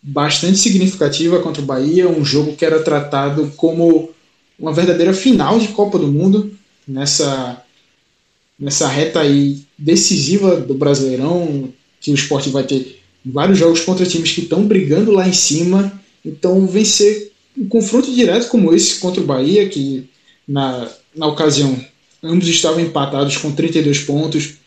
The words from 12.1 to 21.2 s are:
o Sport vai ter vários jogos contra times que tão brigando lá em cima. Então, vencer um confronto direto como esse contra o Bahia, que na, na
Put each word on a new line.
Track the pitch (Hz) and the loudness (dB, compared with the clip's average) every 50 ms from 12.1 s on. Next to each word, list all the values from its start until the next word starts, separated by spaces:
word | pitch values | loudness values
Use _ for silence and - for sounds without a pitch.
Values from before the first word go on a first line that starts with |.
o | 143 | -2
Sport | 139 - - 147 135 - 143 | -2 0 -2 -2 -2 -2 -2
vai | 131 139 127 | -2 -2 -2
ter | 131 139 135 131 - - _ _ _ _ _ _ | -2 -2 -4 -4 -6 -16 _ _ _ _ _ _
vários | 131 127 143 151 196 196 165 | -8 -4 -2 2 2 4 4
jogos | 165 170 165 160 | 6 4 4 2
contra | - - 185 185 185 | 0 -2 0 0 0
times | - - 165 160 - | 0 0 -2 -2 -2
que | - 175 165 | -4 -4 -4
tão | - 160 180 214 | -2 0 0 2
brigando | 208 208 190 - 139 151 180 214 220 | 4 2 2 2 2 2 2 4 4
lá | 202 190 185 185 | 4 4 4 2
em | |
cima. | 185 - - - 143 156 170 180 185 196 202 196 196 - _ _ _ _ _ | 0 0 0 0 0 0 0 2 2 2 0 0 -4 -12 _ _ _ _ _
Então, | 160 147 - - 180 185 190 196 | -14 -12 -4 -2 2 2 2 2
vencer | 180 175 208 220 208 - - 208 208 214 214 - - _ _ _ _ _ | 2 2 0 0 2 0 2 2 2 2 0 -8 -14 _ _ _ _ _
um | 269 220 190 | -8 -6 0
confronto | - 226 196 - 220 254 - - | 0 0 0 2 0 0 0 2
direto | 254 240 240 180 180 233 240 - | 2 2 2 2 2 0 0 0
como | - 233 185 160 165 | 2 2 4 4 4
esse | - - - - - | 4 2 0 -4 -4
contra | - 180 180 - | -4 -4 -2 -2
o | 160 | -2
Bahia, | 143 139 127 135 151 190 208 196 190 | -2 -2 -2 0 2 2 2 2 2
que | - 147 135 139 135 127 131 - _ _ _ _ _ _ _ | -2 -6 -6 -4 -6 -8 -10 -14 _ _ _ _ _ _ _
na, | - 143 139 139 131 127 123 117 110 - _ _ _ _ | -6 -4 -2 -2 -2 -4 -6 -8 -10 -14 _ _ _ _
na | 156 | -4